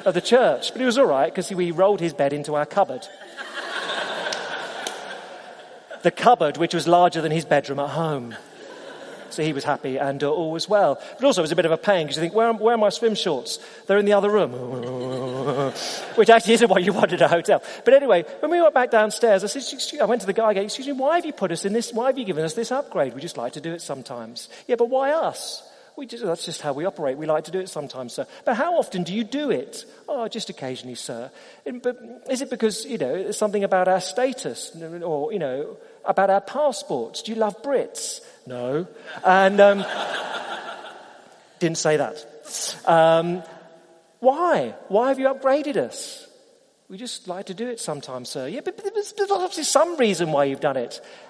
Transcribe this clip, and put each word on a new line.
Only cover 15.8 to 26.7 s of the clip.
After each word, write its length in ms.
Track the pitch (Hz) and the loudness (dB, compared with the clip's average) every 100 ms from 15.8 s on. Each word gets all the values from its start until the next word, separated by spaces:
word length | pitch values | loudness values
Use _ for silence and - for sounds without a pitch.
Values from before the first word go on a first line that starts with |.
| - - - | -8 -8 -4
Which 160 | - 202 | 4 8
actually 240 | 226 202 | 8 8
isn't 160 | 226 226 | 4 6
what 120 | 190 | 4
you 120 | 180 | 2
want 180 | 196 202 | 2 2
in 80 | 170 | 4
a 80 | 160 | 4
hotel. 340 | 170 165 165 - - | 4 2 0 0 -4
But 80 | - | 6
anyway, 320 | 269 277 180 165 - | 6 8 2 2 -4
when 100 | 302 | 0
we 100 | 349 | 4
went 120 | 320 | 4
back 180 | 277 247 | 4 4
downstairs, 540 | 226 214 208 233 196 | 4 2 2 4 4
I 40 | 202 | 2
said, 120 | 277 | -6
"Excuse-," 400 | - 269 - 294 | -8 -8 -8 -2
I 60 | 208 | 0
went 160 | 240 | 0
to 40 | 190 | 0
the 60 | |
guy, 160 | 196 220 | 0 2
I 60 | |
go, 80 | 196 | 2
"Excuse 240 | 202 - 269 | -2 -6 -6
me, 80 | |
why 220 | 269 269 339 | -2 0 0
have 100 | 330 | -2
you 80 | |
put 180 | 277 190 | -4 -4
us 140 | 165 196 | -2 -2
in 80 | |
this, 180 | 220 226 | -2 -2
why 140 | 220 254 | -2 -2
have 120 | 262 | -2
you 60 | |
given 180 | 220 165 | -2 -4
us 120 | 160 | -4
this 180 | 160 233 | -4 -4
upgrade? 420 | 254 277 185 135 | -4 -4 -2 -2
We 60 | 120 | -4
just 160 | 160 - | -12 -8
like 160 | 120 | -8
to 80 | 156 | -8
do 140 | 156 | -10
it 80 | 165 | -10
sometimes." 640 | - 139 120 123 113 123 - - - | -10 -10 -10 -12 -12 -14 -16 -12 -2
"Yeah, 100 | 233 | 0
but 120 | 233 | 2
why 240 | 262 269 | 2 0
us?" 500 | 320 208 - - - - - - | 0 -2 -4 -10 -14 -16 -20 -20
"We 120 | - 269 | -16 -14
just, 180 | 233 | -8
that's 220 | 214 170 - | -6 -4 -6
just 160 | 160 | -8
how 100 | 151 | -6